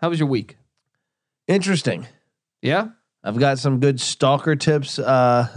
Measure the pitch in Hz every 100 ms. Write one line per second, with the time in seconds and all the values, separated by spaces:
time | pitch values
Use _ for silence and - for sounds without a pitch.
0 | 170 165 147 120 104 - _ _ _ _
1 | _ _ _ _ - 196 185 175 - 87
2 | 123 _ _ _ _ _ 120 175 220 -
3 | _ _ 101 110 139 131 139 131 139 131
4 | - - 135 139 160 151 - 151 139 -
5 | 127 131 123 120 120